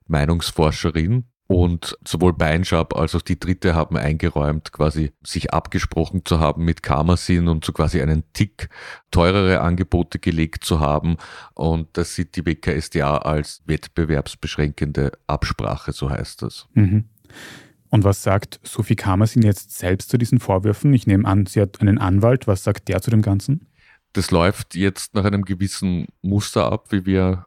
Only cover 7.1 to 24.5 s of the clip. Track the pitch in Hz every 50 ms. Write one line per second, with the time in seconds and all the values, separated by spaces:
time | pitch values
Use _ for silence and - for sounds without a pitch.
7.1 | 90 82 - - 92 87 85 85 82 78 - - 78 - 80 78 - 85 65 76
8.1 | 80 80 - _ - - - - _ - - - - - - - - - _ -
9.1 | - 92 85 90 95 101 95 92 92 - - 85 87 87 92 - - 87 85 -
10.1 | - 87 - 92 82 80 80 78 - - - - 87 80 76 71 73 78 78 82
11.1 | 82 - - - - - - - _ - 73 82 82 82 80 - - 90 85 -
12.1 | - - 87 - - 87 76 85 78 - - 92 76 78 - - - 80 73 71
13.1 | 73 - - 76 76 76 73 - - - - - 78 73 - - - - 82 76
14.1 | 78 71 - - - - - 78 - - 76 73 71 - 78 73 71 69 71 67
15.1 | - - _ - 73 76 - - - - 55 50 - - - - 69 - 67 67
16.1 | 67 - - - - - - 57 - - - _ - 117 104 90 98 107 110 -
17.1 | _ _ _ - - - - - - - - - _ _ _ - - 110 95 101
18.1 | 95 - - 104 95 101 - - - - - - - - 107 - 113 95 - 110
19.1 | 110 101 110 110 - 123 110 107 101 - - - - - - 90 92 92 - -
20.1 | - 120 120 - 135 120 - - 98 92 98 104 107 - - 147 139 120 - -
21.1 | 98 95 - 101 95 101 101 - - 110 101 98 - - 107 98 101 - 98 92
22.1 | 95 98 107 117 131 135 - - 98 90 - 107 98 - - - 90 92 - -
23.1 | 113 107 101 104 98 101 - - 139 170 - _ _ _ _ _ _ _ _ _
24.1 | - 98 92 - 92 85 82 95